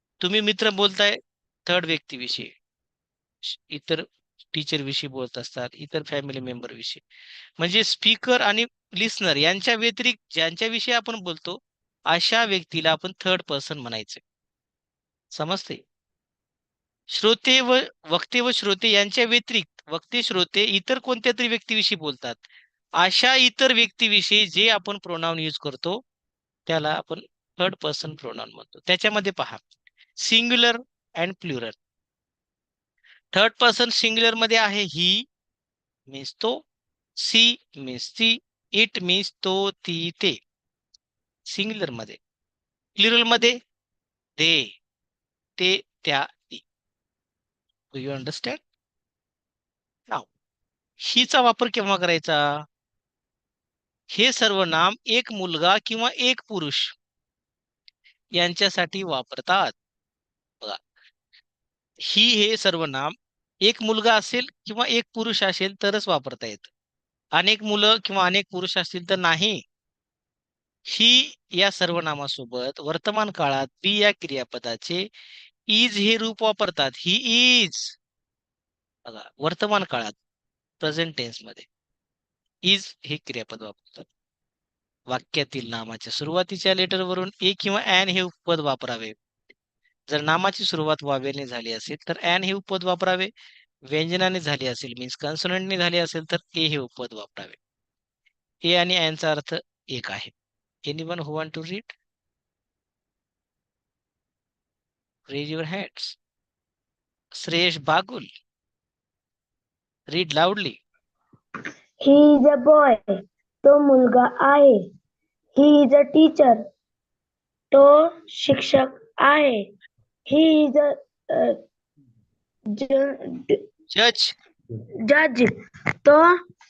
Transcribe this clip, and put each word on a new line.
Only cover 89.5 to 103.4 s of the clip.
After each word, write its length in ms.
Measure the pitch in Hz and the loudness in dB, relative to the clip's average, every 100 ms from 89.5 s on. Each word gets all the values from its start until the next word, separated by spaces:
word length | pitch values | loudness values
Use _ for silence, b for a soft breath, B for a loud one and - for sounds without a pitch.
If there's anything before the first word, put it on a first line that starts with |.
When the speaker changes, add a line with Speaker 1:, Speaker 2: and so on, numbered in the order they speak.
| _ _ _ _ _ - | _ _ _ _ _ -8
Speaker 1:
जर 120 | 147 | -4
नामाची 440 | 147 165 190 190 202 | 0 0 0 -2 -4
सुरुवात 320 | 170 156 151 | -2 -2 -2
वावेलने 420 | 143 135 135 139 131 | -2 -4 -4 -8 -10
झाली 260 | 123 117 | -10 -10
असेल 260 | 113 - 151 - | -10 -10 -12 -8
तर 100 | 165 | -4
an 260 | 175 180 | -2 0
हे 80 | 190 | -2
उपपद 320 | 196 - 190 | -6 -4 -6
वापरावे. 460 | 180 180 185 185 190 - b b b _ | -2 -2 0 -2 -4 -10 b b b _
व्यंजनाने 580 | 131 151 165 180 185 185 | -6 -4 -2 0 -2 -2
झाली 280 | 147 143 131 | -4 -4 -4
असेल 260 | 120 131 | -8 -10
means 220 | 120 127 - | -12 -14 -10
कॉन्सोनंटने 560 | 147 160 180 185 190 190 | -10 -6 -4 -4 -4 -2
झाली 200 | 175 175 | -2 -2
असेल 260 | 165 165 160 | -4 -6 -6
तर 60 | 170 _ 165 | -8 _ -4
a 120 | 160 | -2
हे 100 | 151 | -2
उपपद 360 | 123 - 120 | -8 -12 -14
वापरावे. 420 | 107 101 - 95 - _ _ _ _ _ _ _ _ _ _ 170 | -14 -18 -18 -20 -20 _ _ _ _ _ _ _ _ _ _ 0
a 100 | 175 | 2
आणि 180 | 175 185 | 2 0
an 180 | 160 156 | -2 -2
चा 160 | 160 | -4
अर्थ 240 | 151 - 160 - _ - | -4 -6 -10 -12 _ -14
एक 240 | 131 - | -12 -10
आहे. 200 | 101 - - _ _ _ _ - | -12 -14 -20 _ _ _ _ -12
Anyone 320 | 151 160 175 | -10 -10 -10
who 120 | 151 | -8
want 200 | 156 156 160 | -8 -8 -10
to 60 | |
read? 300 | 160 196 - - _ _ _ _ _ _ _ _ _ _ _ _ _ _ | -12 -14 -14 -20 _ _ _ _ _ _ _ _ _ _ _ _ _ _